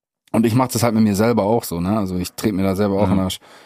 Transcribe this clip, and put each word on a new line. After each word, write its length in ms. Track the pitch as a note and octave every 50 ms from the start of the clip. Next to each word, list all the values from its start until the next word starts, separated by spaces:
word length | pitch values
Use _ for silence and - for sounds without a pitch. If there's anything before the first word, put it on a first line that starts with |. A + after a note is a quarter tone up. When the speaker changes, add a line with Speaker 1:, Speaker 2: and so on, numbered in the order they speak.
| _ _ _ _ _ _ -
Speaker 1:
Und 120 | A2+ A2+
ich 80 | A#2 A2
mach 120 | B2+ C3
das 160 | B2 - A#2 A#2
halt 100 | A#2+ G#2+
mit 100 | A2 A2
mir 120 | G#2+ G2+
selber 280 | F#2 A2 A#2+ A#2+ A2 G2
auch 200 | G2+ A#2 A#2+ -
so, 160 | - E2+ E2+
ne? 180 | F2 F#2 G#2+
Also 200 | A2+ G2 F#2 F#2
ich 160 | F2+ F2+ - -
trete 200 | - - A2 G2+
mir 100 | F2+ F#2+
da 120 | G2 F#2+
selber 200 | F#2 G#2 G2+ G2
auch 100 | F#2+ G#2
Speaker 2:
Mhm. 40 | F#2+ G2+
Speaker 1:
in 40 |
den 60 | F#2+ F#2+
Arsch. 140 | F#2 - - _ - - - -